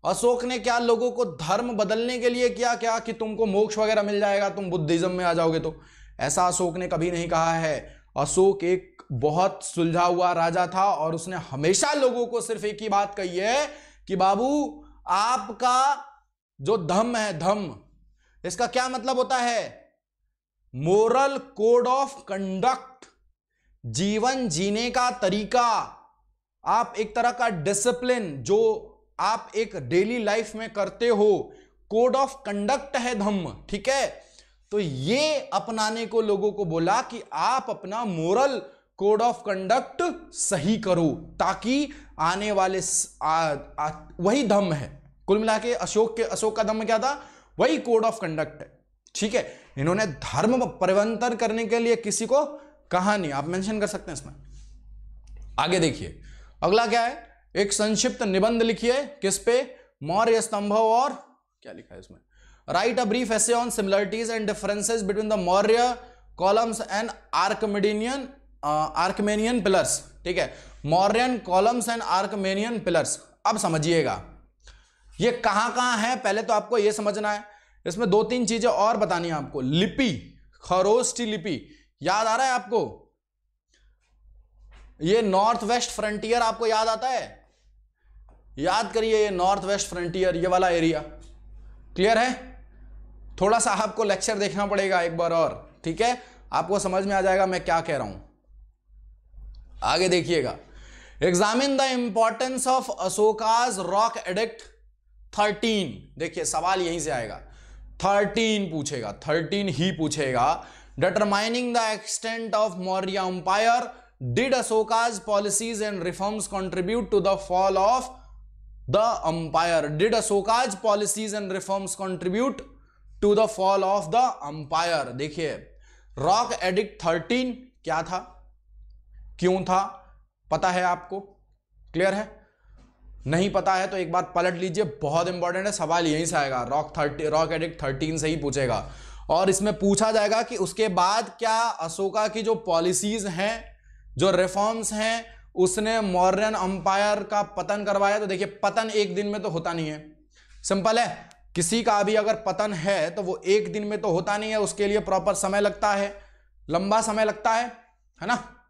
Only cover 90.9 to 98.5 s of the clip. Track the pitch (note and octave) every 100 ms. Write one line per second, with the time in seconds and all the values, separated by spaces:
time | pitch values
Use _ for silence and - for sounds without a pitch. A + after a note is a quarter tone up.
90.9 | D#3 D3+ - - - - - - - -
91.9 | - G3 A3+ B3+ B3 - - - - -
92.9 | - - - - - F#3+ A3+ A#3 G3 G#3+
93.9 | A3 G#3+ F#3+ - G#3 G3+ F3 G3+ G3+ F#3+
94.9 | F#3 E3+ E3 E3+ E3 D3+ - - - E3
95.9 | E3 A3+ B3 - - - C#3+ E3+ G3+ G3
96.9 | F#3 G3 G3 F#3+ F#3+ F#3+ F#3 F3 E3 E3
97.9 | C#3+ G#2+ F#2 - _ _